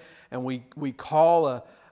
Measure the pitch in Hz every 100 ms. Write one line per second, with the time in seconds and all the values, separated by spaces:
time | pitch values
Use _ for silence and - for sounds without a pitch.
0 | - - - 127 127 127 123 - 143 -
1 | - 156 165 170 151 123 - _ _